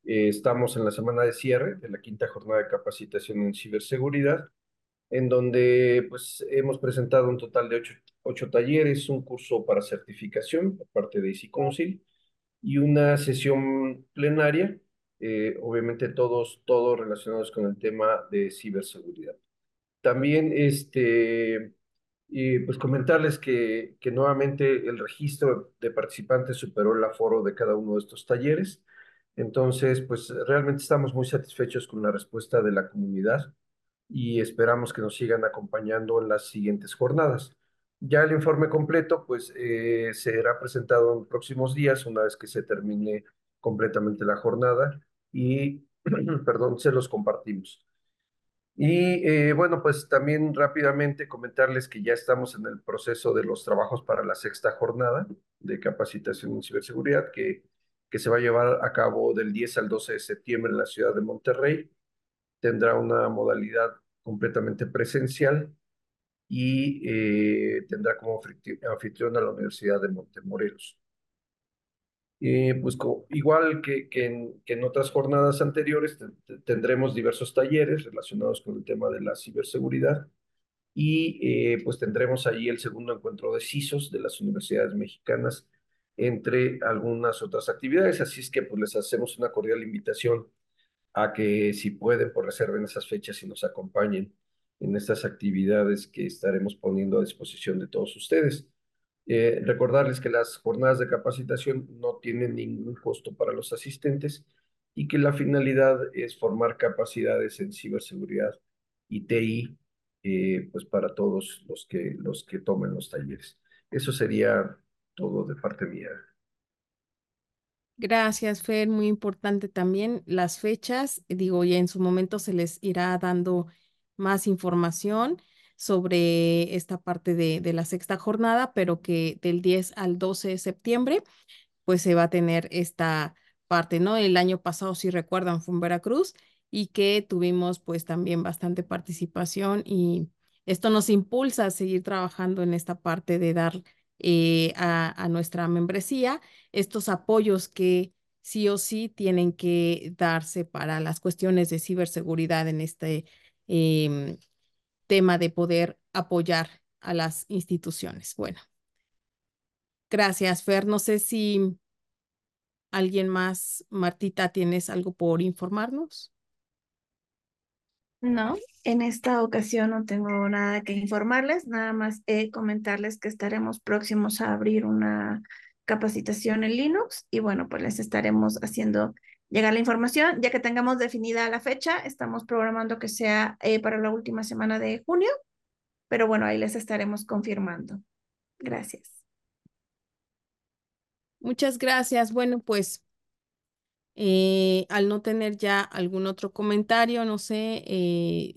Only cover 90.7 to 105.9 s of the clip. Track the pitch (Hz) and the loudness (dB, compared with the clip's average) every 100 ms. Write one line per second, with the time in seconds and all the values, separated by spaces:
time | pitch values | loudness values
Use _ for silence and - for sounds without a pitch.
90.7 | _ _ _ _ - 107 107 107 104 104 | _ _ _ _ -2 -2 0 0 2 2
91.7 | 104 104 - 110 120 117 - 101 - 107 | 0 -6 -2 0 2 0 -2 -4 -2 -2
92.7 | 104 104 - - 104 104 101 98 - 101 | -2 -6 -8 -8 -8 -8 -12 -14 -8 -8
93.7 | - 95 104 104 95 98 _ _ _ _ | -8 -6 0 0 0 -6 _ _ _ _
94.7 | - 98 101 104 107 104 - 101 95 95 | -8 -4 -2 -2 -2 -4 -4 -2 0 2
95.7 | 104 101 101 - - 101 - 95 95 98 | 4 4 0 -4 -8 -8 -4 -2 0 -2
96.7 | - 95 95 98 156 - - - - - | -4 -2 -2 0 0 0 -6 -16 -10 -6
97.7 | 95 95 101 101 - - 160 147 - - | -6 -4 -4 -6 -8 -2 2 2 -2 -10
98.7 | _ _ _ _ _ - 117 117 - - | _ _ _ _ _ -2 2 2 2 0
99.7 | 117 120 139 139 127 120 117 117 - 113 | 2 4 4 2 0 0 0 0 -4 -4
100.7 | 113 131 127 123 117 - 131 127 127 139 | 2 2 2 2 -2 -2 -4 -4 -4 -2
101.7 | 131 131 120 120 117 117 120 123 117 113 | -4 -6 -8 -6 -6 -4 -4 -2 -4 -6
102.7 | 110 113 120 120 113 - - 113 113 - | -8 -10 -8 -6 -6 -6 -4 -4 -4 -6
103.7 | 113 139 - 147 139 147 - _ _ _ | -10 -10 -6 -2 -2 -4 -8 _ _ _
104.7 | _ _ - 147 147 143 143 143 143 135 | _ _ -8 -2 2 2 2 2 2 4
105.7 | 135 135 | 6 6